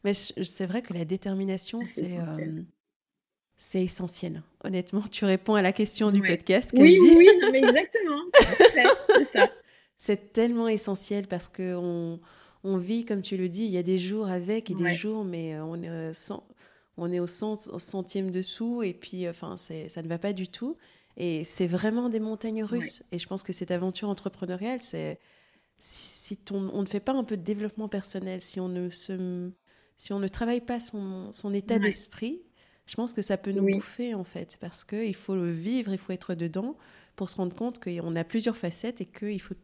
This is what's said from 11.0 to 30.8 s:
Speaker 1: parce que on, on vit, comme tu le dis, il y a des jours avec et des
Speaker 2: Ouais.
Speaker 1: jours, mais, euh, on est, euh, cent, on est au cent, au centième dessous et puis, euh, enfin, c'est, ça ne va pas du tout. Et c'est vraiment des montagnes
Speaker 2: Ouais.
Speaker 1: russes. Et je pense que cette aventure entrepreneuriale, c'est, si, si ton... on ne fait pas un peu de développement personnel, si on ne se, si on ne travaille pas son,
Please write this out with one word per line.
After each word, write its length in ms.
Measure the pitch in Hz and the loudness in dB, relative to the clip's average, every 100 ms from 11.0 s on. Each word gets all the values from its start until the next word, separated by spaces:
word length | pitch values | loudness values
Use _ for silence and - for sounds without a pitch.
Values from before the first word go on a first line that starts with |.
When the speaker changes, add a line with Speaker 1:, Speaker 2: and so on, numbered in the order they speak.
| - 202 196 | -4 -6 -4
Speaker 1:
parce 220 | 175 - | -8 -8
que 260 | - 185 180 | -8 -6 -4
on, 460 | 175 170 170 170 - - - _ | -4 -4 -6 -10 -14 -20 -20 _
on 140 | 190 190 | -4 -4
vit, 260 | 180 226 | -2 -4
comme 180 | 233 202 | -2 -6
tu 140 | 185 190 | -4 -4
le 140 | 185 | -4
dis, 160 | 175 226 | -4 -4
il 60 | |
y 60 | 180 | -2
a 60 | |
des 160 | 175 185 | 0 -2
jours 280 | 180 214 202 | -2 -4 -4
avec 420 | 180 175 220 220 | -4 -4 -6 -4
et 40 | 190 | -4
des 80 | 175 | -2
Speaker 2:
Ouais. 100 | 170 | -2
Speaker 1:
jours, 300 | 208 220 196 | -4 -6 -6
mais, 300 | 170 160 156 | -8 -8 -8
euh, 100 | 156 | -10
on 180 | 170 | -10
est, 60 | 170 | -10
euh, 240 | 165 160 | -10 -10
cent, 340 | 160 - 196 _ - - _ _ - | -10 -12 -12 _ -20 -20 _ _ -8
on 160 | 170 | -4
est 80 | 180 | -4
au 80 | 175 | -4
cent, 400 | 175 214 208 - | -6 -6 -8 -10
au 60 | - | -10
centième 520 | - 196 185 196 190 | -8 -8 -6 -6 -4
dessous 500 | 185 190 - 226 240 | -6 -8 -8 -6 -4
et 120 | 208 | -6
puis, 320 | 175 - 180 175 | -8 -14 -8 -8
euh, 40 | |
enfin, 260 | 170 165 180 | -8 -12 -12
c'est, 320 | - 160 160 | -12 -12 -12
ça 120 | 170 | -12
ne 60 | 160 | -8
va 100 | 170 | -4
pas 140 | 196 | -4
du 160 | 190 185 | -4 -8
tout. 300 | - 247 339 _ _ _ - | -8 -10 -10 _ _ _ -8
Et 260 | 175 156 | -4 -4
c'est 240 | 165 - 180 | -6 -4 -2
vraiment 400 | 180 208 233 247 | 0 -2 -2 -2
des 140 | 226 | -2
montagnes 420 | 220 220 226 220 | -4 -6 -6 -6
Speaker 2:
Ouais. 60 | 214 | -4
Speaker 1:
russes. 340 | 240 - - - | -2 -2 -4 -10
Et 80 | 175 | -10
je 80 | - | -8
pense 160 | 190 | -8
que 80 | - | -8
cette 200 | 180 175 | -8 -4
aventure 360 | 175 185 180 208 | -2 -2 -4 -6
entrepreneuriale, 720 | 190 196 - 180 180 214 254 | -6 -8 -8 -8 -6 -6 -8
c'est, 380 | 247 165 156 151 _ _ _ _ _ _ | -8 -8 -8 -10 _ _ _ _ _ _
si, 560 | - - - - - 202 | -10 -8 -8 -8 -10 -12
si 20 | |
ton... 320 | - 196 190 | -8 -6 -4
on 80 | 202 | -4
ne 60 | 190 | -4
fait 140 | 208 | -4
pas 100 | 202 | -2
un 140 | 269 233 | -2 -2
peu 100 | 214 | -6
de 80 | |
développement 460 | 170 208 208 214 214 | -6 -6 -6 -8 -6
personnel, 520 | 202 - 190 190 185 | -6 -8 -8 -8 -8
si 200 | - 185 | -8 -6
on 80 | 185 | -6
ne 200 | 180 180 | -6 -6
se, 640 | 175 - 185 185 180 180 - _ _ _ _ | -8 -10 -8 -6 -6 -10 -14 _ _ _ _
si 160 | - | -8
on 60 | 202 | -6
ne 100 | 196 | -6
travaille 320 | - 233 240 | -4 -4 -4
pas 180 | 240 | -4
son, 540 | 240 | -6